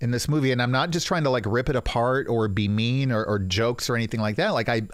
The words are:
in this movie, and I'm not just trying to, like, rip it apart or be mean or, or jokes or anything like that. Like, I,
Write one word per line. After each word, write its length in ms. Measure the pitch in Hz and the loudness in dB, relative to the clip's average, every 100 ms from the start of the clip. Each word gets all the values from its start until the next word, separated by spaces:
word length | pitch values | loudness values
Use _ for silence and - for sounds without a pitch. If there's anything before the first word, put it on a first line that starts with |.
in 100 | 117 | -2
this 180 | 120 - | -2 0
movie, 220 | 151 131 | 0 2
and 100 | 123 | 0
I'm 120 | 123 | 2
not 180 | 131 170 | 0 0
just 160 | 165 - | -2 -2
trying 160 | 180 | 0
to, 60 | 139 | 2
like, 140 | 127 107 | 2 2
rip 220 | 120 117 | 0 2
it 80 | 127 | 0
apart 500 | - 120 120 131 - | 0 0 2 0 0
or 200 | 113 110 | 0 0
be 180 | 101 101 | 0 0
mean 460 | 104 117 131 131 | 0 0 0 0
or, 120 | 110 | 0
or 140 | 107 104 | 0 0
jokes 500 | 92 95 117 120 - | 0 0 0 -2 -2
or 60 | |
anything 260 | 117 113 117 | -2 -2 -2
like 140 | 107 | -2
that. 140 | 104 202 | 0 0
Like, 160 | 143 113 | 0 0
I, 140 | 117 107 | 0 -2